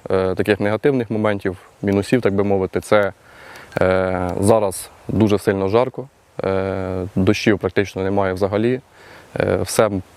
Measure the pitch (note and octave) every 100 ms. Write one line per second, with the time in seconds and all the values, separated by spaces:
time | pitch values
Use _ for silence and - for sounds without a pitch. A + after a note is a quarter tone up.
0 | - F#2+ F#2 F#2 G#2 G2+ G#2 A2 D3 C3
1 | A2+ A2 G#2+ G2+ G2 F2+ - - G2+ G2
2 | - B2+ G#2 G2 G2+ G2 F#2 F#2+ - G#2
3 | G2 - - - - - - - F#2 F#2
4 | F#2 F#2 F2+ - G2+ A2 G2 - - -
5 | - F#2 G#2+ G2+ - G2 F#2+ A2+ B2+ -
6 | C3+ _ _ - F#2+ F#2+ F#2+ F#2+ F#2 F#2
7 | F#2 F#2+ G2 G#2 A2 G2 F#2+ - G2 F#2+
8 | F#2+ G2+ F#2+ F#2 G2 G#2 A#2 B2+ - -
9 | - - - - G2 F#2+ G2 - G#2+ G2
10 | -